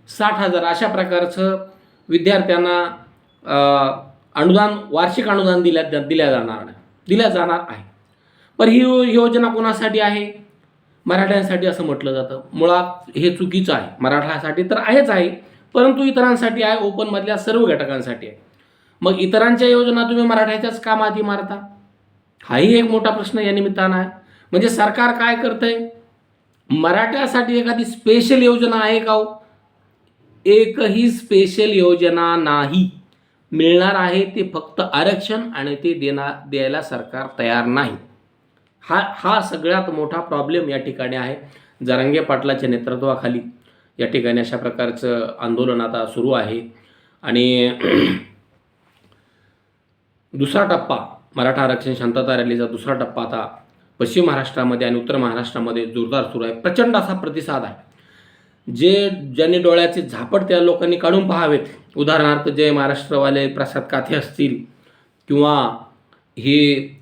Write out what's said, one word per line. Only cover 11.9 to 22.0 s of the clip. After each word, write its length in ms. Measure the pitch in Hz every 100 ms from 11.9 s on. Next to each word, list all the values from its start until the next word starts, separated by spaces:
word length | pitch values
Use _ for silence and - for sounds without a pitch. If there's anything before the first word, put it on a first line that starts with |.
| 139 143
जातं. 280 | 131 131 135 -
मुळात 640 | 156 170 180 180 - - 143
हे 180 | 175 175
चुकीचं 380 | 185 190 185
आहे. 160 | 131 - -
मराठासाठी 640 | 127 147 147 151 156 151
तर 140 | 185 208
आहेच 320 | 214 262 277
आहे, 200 | 196 175 - - _ _
परंतु 300 | 262 262 262
इतरांसाठी 600 | 269 262 247 233 233 220
आहे, 140 | 214 220
ओपनमधल्या 600 | 202 190 214 196 202 208
सर्व 280 | - 226 208
घटकांसाठी 600 | 147 135 131 120 120 107
आहे. 80 | 104 _ _ _ _ _ -
मग 180 | 180 190
इतरांच्या 480 | 190 220 233 240 247
योजना 360 | 240 240 233
तुम्ही 200 | 233 240
मराठ्याच्याच 580 | 233 220 214 214 233 -
का 140 | 226 220
माथी 260 | 214 214
मारता? 460 | 208 196 196 202 - - _ _